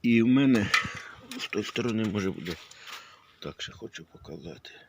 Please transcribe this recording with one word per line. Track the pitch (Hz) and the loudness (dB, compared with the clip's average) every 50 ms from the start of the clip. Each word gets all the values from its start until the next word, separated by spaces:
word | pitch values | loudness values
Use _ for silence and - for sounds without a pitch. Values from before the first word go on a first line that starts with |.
І | - 120 117 117 | 4 6 6 6
в | 113 | 6
мене | 123 127 135 139 135 127 110 98 - - - - - - - - - - - - - - 254 | 6 6 6 6 6 6 4 4 2 0 0 0 -4 -8 -10 -14 -14 -18 -20 -16 -14 -10 -10
з | - - | -10 -6
тої | - 101 104 | -4 -4 -4
сторони, | - - - 117 120 110 110 110 | -2 -4 -2 -2 0 0 0 0
може, | 107 92 107 92 95 | 0 0 0 -2 -2
буде. | - - - 87 85 - - - - - - - - - - - - _ _ _ _ _ | -4 -6 -8 -8 -10 -10 -12 -20 -20 -20 -18 -16 -16 -16 -18 -20 -20 _ _ _ _ _
Так | - 76 - - | -12 -12 -12 -10
ще | - - | -14 -14
хочу | - - - - - - 82 | -12 -14 -16 -14 -14 -16 -18
показати. | _ - - - - - 82 76 82 71 - - - - - - | _ -20 -20 -16 -16 -14 -14 -12 -14 -16 -16 -18 -20 -20 -20 -20